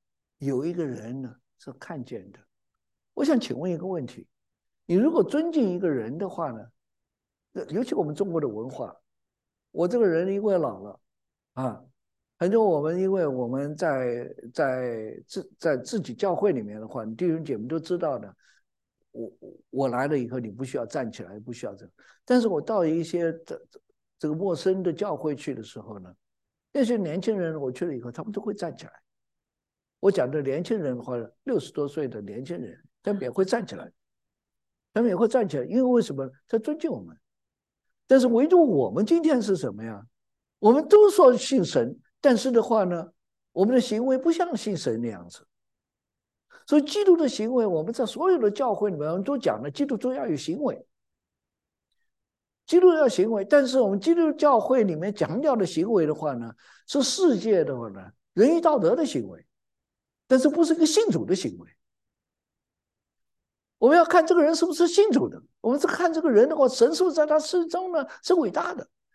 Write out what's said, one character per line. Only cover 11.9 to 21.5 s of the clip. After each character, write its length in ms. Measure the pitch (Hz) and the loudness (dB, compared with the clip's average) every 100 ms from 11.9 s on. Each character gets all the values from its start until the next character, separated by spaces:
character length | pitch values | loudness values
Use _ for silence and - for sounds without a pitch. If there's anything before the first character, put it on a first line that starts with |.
| _ _ _ _ - | _ _ _ _ -6
很 120 | 175 | 0
多 140 | 226 | 2
我 180 | 214 156 | 2 0
们 180 | 151 180 | -2 -2
因 120 | 190 | -2
为 160 | 190 160 | 0 -2
我 200 | 127 120 | -2 -4
们 280 | 131 143 151 | -6 -6 -4
在， 520 | 170 135 123 120 - - 117 | -4 -2 -4 -6 -10 -14 -12
在 720 | 127 139 127 123 113 110 - - | -4 -2 -2 -6 -8 -10 -14 -14
自-， 220 | - - _ | -12 -12 _
在 180 | 165 135 | -2 -2
自 220 | 123 220 | -2 -6
己 160 | 135 113 | -6 -4
教 200 | 196 170 | -2 0
会 160 | 202 | 0
里 100 | 135 | 0
面 180 | 104 107 | -6 -12
的 80 | 110 | -12
话， 180 | 120 110 | -10 -10
弟 220 | 110 180 | -4 -2
兄 160 | 160 | -2
姐 140 | 151 120 | -4 -8
妹 100 | 120 | -6
都 120 | 160 | -6
知 180 | 160 175 | -6 -4
道 200 | 165 123 | -4 -6
的， 180 | 104 - _ _ _ _ _ _ _ | -10 -20 _ _ _ _ _ _ _
我， 200 | - 113 - - - _ | -14 -14 -16 -20 -20 _
我 180 | 127 135 | -4 -4
来 200 | 120 143 | -2 -2
了 100 | 147 | -2
以 120 | 117 | -4
后， 100 | 127 | -6
你 100 | 113 | -10
不 140 | 104 | -10
需 140 | 131 135 | -8 -8
要 80 | 113 | -6
站 260 | 147 120 | -8 -8
起 120 | - | -10
来， 160 | 90 104 | -16 -18
不 120 | 113 | -16